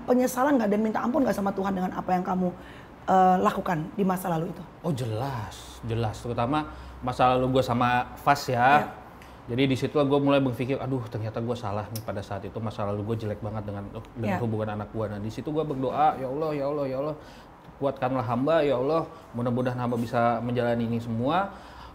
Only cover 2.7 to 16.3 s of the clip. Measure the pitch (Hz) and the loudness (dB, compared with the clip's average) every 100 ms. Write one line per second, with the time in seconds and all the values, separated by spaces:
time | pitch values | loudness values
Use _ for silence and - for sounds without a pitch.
2.7 | - - - - 190 185 185 202 208 190 | -18 -20 -16 2 6 8 6 4 0 -2
3.7 | 165 160 - 190 185 185 165 175 - 170 | -2 -4 0 2 2 0 -2 -2 -6 -14
4.7 | - - 123 120 107 135 127 101 - - | -8 -4 -2 -2 -2 -4 -4 -8 -12 -16
5.7 | - 120 113 117 - 120 120 120 151 151 | -12 -6 -2 -2 -4 -6 -2 0 0 -2
6.7 | - - - 127 131 127 127 127 131 127 | -10 -16 -8 -6 4 6 6 4 4 4
7.7 | 117 123 123 120 - - 143 - 120 123 | 4 4 2 0 -2 2 2 2 4 6
8.7 | 147 - - - - - - - 120 135 | 6 4 -8 -18 -20 -20 -18 -6 2 2
9.7 | 127 131 151 139 143 143 139 135 117 123 | 2 0 2 4 4 6 4 4 0 -2
10.7 | 135 123 131 113 117 110 113 117 117 104 | -2 -2 -4 -4 -6 -4 -4 -4 -4 -2
11.7 | 101 98 113 - 101 98 98 95 110 113 | -4 -4 -6 -6 -8 -6 -8 -8 -6 -6
12.7 | 107 101 104 104 113 107 104 104 107 104 | -4 -4 -2 -2 -4 -4 -4 -6 -6 -6
13.7 | 101 101 110 117 127 117 185 120 107 107 | -8 -8 -12 -14 -6 -2 0 0 -2 -2
14.7 | 104 104 113 107 104 107 110 131 151 151 | -4 -6 -4 -4 -4 -8 -8 -4 -2 -2
15.7 | 135 131 127 151 127 131 | -2 -2 2 2 2 -4